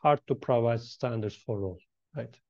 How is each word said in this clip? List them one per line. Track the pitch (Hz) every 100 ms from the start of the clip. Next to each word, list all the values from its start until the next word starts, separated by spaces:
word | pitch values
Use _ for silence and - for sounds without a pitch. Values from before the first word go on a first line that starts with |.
hard | 151 147 -
to |
provide | 139 - 120 117 113
standards | 117 - 123 117 107 -
for | - 104
all, | 98 90 _ _ _ 143
right? | 117 -